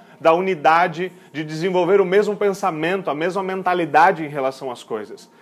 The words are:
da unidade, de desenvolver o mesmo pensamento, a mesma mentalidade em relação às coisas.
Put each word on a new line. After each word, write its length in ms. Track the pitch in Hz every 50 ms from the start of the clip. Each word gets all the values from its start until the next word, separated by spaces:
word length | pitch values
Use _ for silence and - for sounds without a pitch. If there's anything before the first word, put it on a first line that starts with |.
| - - - -
da 140 | - 165
unidade, 800 | 165 175 190 190 185 147 143 156 160 170 180 185 151 165 185 175 - - - -
de 140 | 127 147 160
desenvolver 560 | 151 156 156 170 190 180 180 175 165 202 196
o 60 | 190
mesmo 300 | 175 185 208 208 208 208
pensamento, 760 | - 208 202 190 190 196 165 160 151 160 170 190 196 160 160
a 40 | 139
mesma 280 | 147 165 185 175 196
mentalidade 840 | 190 185 190 190 180 - 180 170 165 147 139 151 170 190 190 160 156
em 40 | 143
relação 420 | 147 143 131 135 131 - 139 127
às 120 | 120 -
coisas. 480 | - - 120 107 104 101 104 - - _ _ _